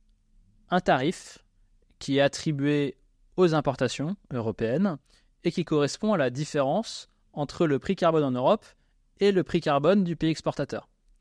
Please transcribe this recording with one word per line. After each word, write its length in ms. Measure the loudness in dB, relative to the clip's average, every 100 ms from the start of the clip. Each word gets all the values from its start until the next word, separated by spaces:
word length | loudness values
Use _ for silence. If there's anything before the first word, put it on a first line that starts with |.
| _ _ _ _ _ _ _
un 100 | 0
tarif 580 | 2 2 0 -4 -12 -20 _ _ _ _ _ _
qui 200 | -2 2
est 20 |
attribué 760 | 2 0 -4 -2 0 0 -2 -6 _ _ _ 0
aux 180 | 2
importations 640 | 2 0 0 -2 -2 -6 -8 -8
européennes 640 | -6 -4 -2 -2 0 0 -2 _ _ _ _
et 80 | -4
qui 120 | -4
correspond 480 | -2 0 0 -2 -2
à 40 | 0
la 140 | 0
différence 800 | -2 -4 -2 0 -2 -4 -10 -18 _ _
entre 340 | -8 -8 0 0
le 120 | 0
prix 160 | -2
carbone 300 | 0 2 2
en 60 | 2
Europe 340 | 0 2 0 -2 _ _ _ _ _
et 120 | 2
le 100 | 2
prix 180 | 0 -2
carbone 440 | 0 2 4 2
du 120 | 2 -2
pays 140 | -2
exportateur. 580 | -2 -4 -6 -6 -8 -12 _ _ _